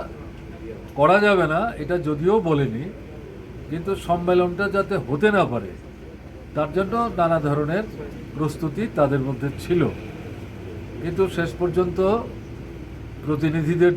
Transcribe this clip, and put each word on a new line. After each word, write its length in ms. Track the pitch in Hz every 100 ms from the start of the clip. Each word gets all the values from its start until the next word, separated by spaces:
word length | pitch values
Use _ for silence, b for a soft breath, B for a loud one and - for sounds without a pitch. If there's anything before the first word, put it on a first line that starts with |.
| - - - - - - - - - -
করা 180 | 151 196 208
যাবে 200 | 196 156
না, 80 | 160 226 220
এটা 120 | 151 175 147
যদিও 280 | 147 170 220 170
বলেনি, 340 | 147 127 113 170 - - - - - - - -
কিন্তু 220 | 160 165 190 -
সম্মেলনটা 580 | 175 175 180 180 175 202 196
যাতে 200 | 190 190 131
হতে 200 | 143 214 202
না 60 | 151
পারে, 200 | 120 95 85 - - - - - - - 151
তার 140 | 151 165
জন্য 160 | 190 233 233 180
নানা 200 | 165 165 147
ধরনের 380 | 143 147 175 220 - - - - -
প্রস্তুতি 480 | 156 - 160 139 226 -
তাদের 240 | 143 139 131
মধ্যে 200 | 123 139 -
ছিল। 180 | - 175 135 - - - - - - - - - - -
কিন্তু 220 | 160 175 185 175
শেষ 120 | 170 -
পর্যন্ত 400 | 180 165 180 165 185 226 240 - - - - - - - - - 139
প্রতিনিধিদের 680 | 147 160 160 151 170 175